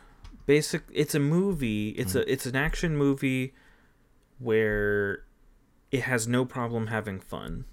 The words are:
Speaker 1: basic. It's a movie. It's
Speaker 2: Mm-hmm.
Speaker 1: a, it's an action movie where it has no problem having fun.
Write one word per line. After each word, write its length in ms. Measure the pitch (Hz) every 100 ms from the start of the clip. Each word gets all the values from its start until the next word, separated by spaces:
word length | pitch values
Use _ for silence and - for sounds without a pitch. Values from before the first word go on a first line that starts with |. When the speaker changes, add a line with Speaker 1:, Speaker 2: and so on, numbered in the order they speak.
| - - - - -
Speaker 1:
basic. 360 | 147 151 165 -
It's 220 | - 151
a 60 | 151
movie. 720 | 143 170 196 170 120 107 107
It's 220 | - -
Speaker 2:
Mm-hmm. 140 | 117 -
Speaker 1:
a, 40 |
it's 140 | 135 127
an 100 | 131
action 400 | 156 - 175 147
movie 560 | 143 135 135 131 127 - - _ _ _ _ _ _ -
where 880 | 123 110 107 104 104 104 101 - - _ - _ _ _ _
it 120 | 131
has 240 | 117 123 113
no 180 | 123
problem 420 | 127 131 120 117 110
having 320 | 110 107 98
fun. 440 | - 80 52 85 -